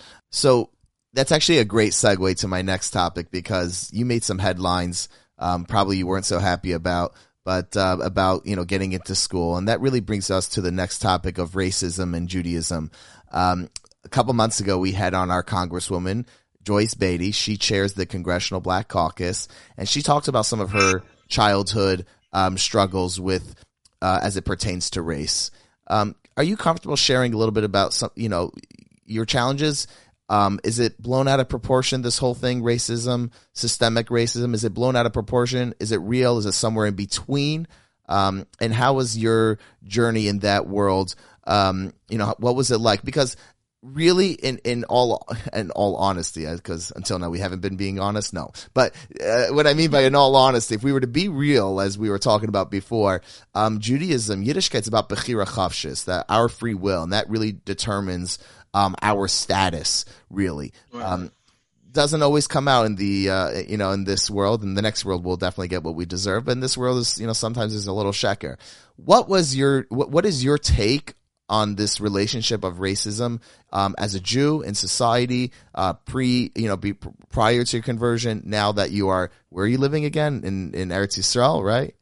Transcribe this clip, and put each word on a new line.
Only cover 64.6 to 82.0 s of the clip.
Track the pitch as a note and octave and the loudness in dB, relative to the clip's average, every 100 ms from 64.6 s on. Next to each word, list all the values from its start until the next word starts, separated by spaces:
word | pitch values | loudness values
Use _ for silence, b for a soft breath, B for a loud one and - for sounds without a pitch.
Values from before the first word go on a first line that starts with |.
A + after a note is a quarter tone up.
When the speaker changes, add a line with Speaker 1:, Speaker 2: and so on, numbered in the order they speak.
Speaker 1:
In | G2+ | -2
the | F#2+ | -2
next | G#2+ G#2 | -2 -2
world, | G2 F2+ | -4 -4
we'll | F2+ F2+ | -2 -2
definitely | F2+ - F2+ | -4 -4 -6
get | F2+ | -6
what | E2 | -6
we | E2 | -6
deserve. | E2+ F#2 G2 G#2 | -6 -4 -2 -2
But | B2 | -2
in | B2 | -4
this | B2+ B2 | -4 -2
world, | B2 B2+ | -2 0
is, | A#2 - | -2 -4
you | A2+ | -4
know, | |
sometimes | A2 A2+ A#2+ G#2+ | -4 -4 -4 -4
is | G#2+ G2+ | -4 -4
a | |
little | G2 G2+ | -2 -2
sheker. | G2+ G#2+ F#2+ C#2+ B1+ B B B - | -2 -2 -2 -6 -12 B B B -8
What | - A3 - | 4 4 6
was | F#3+ D#3 C3 | 2 2 2
your, | C#3 C#3 - | 2 2 0
what, | A#2+ - | -4 0
what | C#3+ G#3+ | 0 0
is | C#3+ | 0
your | C3 D3 | 2 2
take | - A#2 G#2+ C#3+ - - _ _ - | 2 2 4 0 -4 -18 _ _ -2
on | G#2+ G#2 G2+ | 0 2 0
this | G#2 - | -2 -2
relationship | G#2 G2 G#2+ A#2+ A2 A2 | -2 0 0 -2 -2 -2
of | F#2+ | -4
racism, | F2 F#2+ G2+ G#2+ G#2 A#2+ A#2 b b _ | -4 -2 -2 -4 -4 -4 -6 b b _
um, | G2 G2 - | 0 0 0
as | G2+ | -4
a | G2 | -4
Jew | F#2+ B2 D3 D#3 | -2 0 2 0
in | - | -2
society, | G2+ G2 - A#2 A#2+ B2 B2 B2 b b | -6 -4 0 2 2 2 -2 -4 b b
uh, | - F#2 | -4 -4
pre, | - - C3 B2+ B2 A#2 | -4 -6 -2 0 2 0
you | - A2+ | -2 -2
know, | F#2+ | -2
be, | G2+ | -4
prior | G2 - - - C3 A2 A#2+ | -6 -12 -18 -8 0 2 2
to | A#2+ A#2+ | 2 -2
your | |
conversion? | A#2 A#2 A#2+ A#2 A#2 G#2+ | -4 -2 0 0 -2 -4
Now | - G#2+ G#2 | -2 0 2
that | G#2 F2+ | 2 0
you | G2+ F#2+ | 0 2
are, | F#2 F2+ b _ | 0 -2 b _
where | F2+ | -4
are | G#2 | 0
you | B2+ | 2
living | C#3 D3+ | 0 0
again? | D3 D#3 D3+ C#3 | -2 -2 -2 -2
In, | - G2 F2+ | -4 -6 -6
in | E2 F#2 | -6 -4
Eretz | F#2 G2+ - | -2 -2 -2
Yisrael, | F#2 A#2+ C3 D#3+ | -2 2 2 2
right? | G2 A#2+ D3 - | 0 0 -2 -8